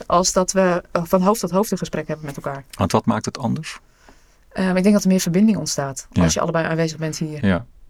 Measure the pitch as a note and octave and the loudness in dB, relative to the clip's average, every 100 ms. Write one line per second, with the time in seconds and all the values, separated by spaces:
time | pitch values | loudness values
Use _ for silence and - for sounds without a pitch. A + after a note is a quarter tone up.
0 | - F3 F#3 G3 F#3 F#3+ F#3 F3 - F3 | 0 2 2 0 0 2 2 0 -2 -4
1 | E3 F#3+ F#3 A3 F3+ F3+ A3 F#3 E3 - | 2 2 4 2 0 -2 0 -4 -4 -6
2 | D3+ D3+ D3+ C#3 C#3+ C#3 - - G2 A2 | -6 -8 -8 -8 -8 -10 -14 -4 0 2
3 | A2+ G#2+ - - A#2 C3 D#3 - _ _ | 2 -2 -4 -6 -4 -4 -8 -14 _ _
4 | - _ _ _ _ - F#3+ F#3 F#3+ G#3 | -20 _ _ _ _ -4 0 2 4 4
5 | F#3+ F#3 F3+ E3+ A3 F3 D3+ - C#3 C3+ | 4 2 2 4 4 2 -2 -6 -6 -8
6 | - - E3+ - E3+ E3 D#3+ D#3+ D#3+ D3+ | -6 0 2 2 0 0 -2 0 -2 -2
7 | D#3+ D3+ D#3 D3+ G3 B2 - - - | -8 -6 -6 -2 0 0 -4 -20 -8